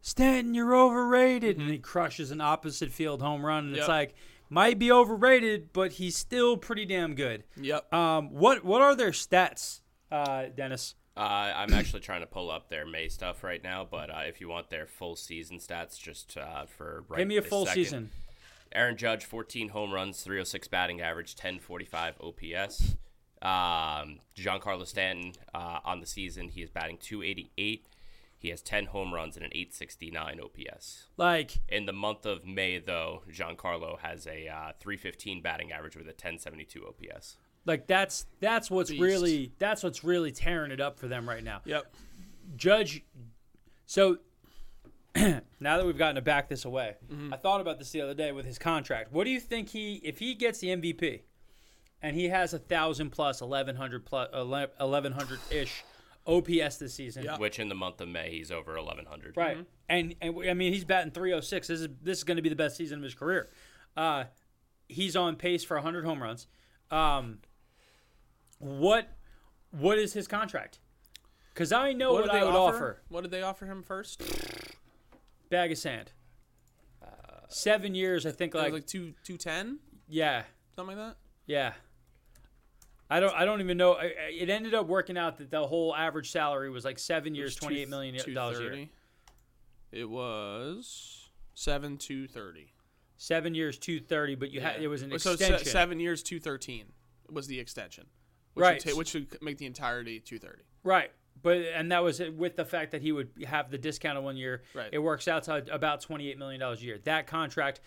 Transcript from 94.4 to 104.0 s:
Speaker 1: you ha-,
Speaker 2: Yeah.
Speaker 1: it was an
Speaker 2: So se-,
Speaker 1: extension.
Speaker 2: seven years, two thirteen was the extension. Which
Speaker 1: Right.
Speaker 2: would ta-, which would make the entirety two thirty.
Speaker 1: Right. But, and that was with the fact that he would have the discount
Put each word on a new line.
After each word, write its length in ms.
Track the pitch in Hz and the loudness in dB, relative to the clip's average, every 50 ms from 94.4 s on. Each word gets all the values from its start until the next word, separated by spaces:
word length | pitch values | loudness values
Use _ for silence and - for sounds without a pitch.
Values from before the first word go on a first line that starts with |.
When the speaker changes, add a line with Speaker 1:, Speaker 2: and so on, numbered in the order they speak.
| 135 135 | -6 -6
Speaker 1:
you 100 | 139 139 | -6 -6
ha-, 100 | 135 160 - - | -4 -4 -4 -4
Speaker 2:
Yeah. 60 | 156 | -4
Speaker 1:
it 20 | 151 | -4
was 160 | 147 135 131 | -4 -6 -6
an 80 | 139 139 165 | -6 -6 -2
Speaker 2:
So 160 | 160 190 175 | 0 0 2
se-, 100 | 165 190 | 4 6
Speaker 1:
extension. 220 | 190 185 185 - - | 6 6 4 4 2
Speaker 2:
seven 320 | - 185 175 175 175 160 | 2 4 4 2 2 0
years, 240 | 170 175 170 151 - | -2 0 -2 -2 -4
two 160 | - 180 165 | -6 -8 -6
thirteen 480 | - 160 139 131 - - 123 110 104 - - - _ _ _ _ _ - | -6 -6 -6 -6 -8 -10 -10 -12 -14 -16 -20 -20 _ _ _ _ _ -12
was 160 | 156 151 135 | -10 -10 -8
the 140 | 139 135 127 | -6 -8 -8
extension. 480 | 120 - - 123 101 85 - - 85 - _ _ _ _ _ _ _ _ _ | -8 -10 -10 -12 -12 -12 -14 -18 -20 -20 _ _ _ _ _ _ _ _ _
Which 80 | - 180 | 6 8
Speaker 1:
Right. 200 | 180 170 135 - | 8 8 6 2
Speaker 2:
would 60 | 160 143 | -2 -2
ta-, 40 | 156 | -2
which 160 | 165 - - | -2 -4 -4
would 240 | 156 139 - - 143 156 | -6 -6 -8 -10 -10 -8
make 160 | 156 143 143 | -8 -8 -8
the 80 | 151 131 | -8 -10
entirety 520 | 127 - 143 123 120 123 120 113 110 110 | -8 -6 -4 -2 -2 -4 -4 -8 -10 -12
two 200 | - - - 110 | -12 -12 -14 -12
thirty. 240 | - 90 85 - - _ _ _ - | -12 -16 -18 -20 -20 _ _ _ 2
Speaker 1:
Right. 280 | 185 190 180 143 - - _ _ _ _ - | 4 4 4 4 2 -4 _ _ _ _ 0
But, 160 | - 170 175 180 | 4 4 4 4
and 340 | 170 165 165 165 165 170 | 4 0 -2 -2 0 2
that 100 | 175 175 175 | 4 4 4
was 180 | 170 139 127 | 4 2 0
with 340 | 175 160 160 156 175 180 170 | -2 -6 -4 -2 -2 -2 -2
the 80 | - 165 | -2 -4
fact 280 | 160 - 170 156 151 | -2 -2 -2 -2 -2
that 100 | - 147 | -4 -4
he 100 | 131 156 | -2 0
would 180 | 151 143 131 117 - - 147 | 0 0 -2 -6 -8 -12 -6
have 240 | 127 147 151 143 131 | -2 0 0 0 -2
the 80 | 139 135 | -4 -6
discount 400 | 123 156 147 - | -4 -4 -4 -4